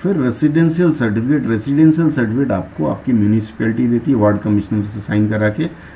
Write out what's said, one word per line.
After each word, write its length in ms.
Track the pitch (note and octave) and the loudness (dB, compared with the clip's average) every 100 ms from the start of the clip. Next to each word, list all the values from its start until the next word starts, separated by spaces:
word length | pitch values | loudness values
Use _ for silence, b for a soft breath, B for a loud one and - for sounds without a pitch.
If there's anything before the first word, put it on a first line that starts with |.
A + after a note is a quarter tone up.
फिर 140 | F3+ F#3+ | -4 0
residential 760 | B2+ A#2 D3+ D3+ E3 E3 F3 | -2 0 0 2 2 2 2
certificate, 540 | C#3+ A#2 G#2 A#2+ D3 A#2 | 2 0 0 0 0 0
residential 640 | A2 C3+ C#3+ D#3+ D#3+ D#3+ | -2 0 2 4 4 2
certificate 420 | C3+ A2+ A#2 C3+ | 0 0 0 0
आपको 340 | F#2+ - - D3+ | -2 -4 -6 -6
आपकी 260 | A2+ - | -4 -2
municipality 760 | A#2+ G#2 A2 G#2+ - A2+ A2+ B2 | 2 2 2 -2 -4 -4 0 0
देती 240 | A#2+ D3 | 0 0
है, 60 | B2+ | 2
ward 220 | G#2 G#2 | 2 0
commissioner 460 | A2 G#2 G2+ G#2+ | 0 -2 0 -4
से 160 | G2+ G#2+ | -4 -6
sign 280 | - G#2 G#2 | -4 0 0
करा 180 | G#2+ G#2+ | 0 -2
के 200 | A2 E3+ - B | -2 -6 -8 B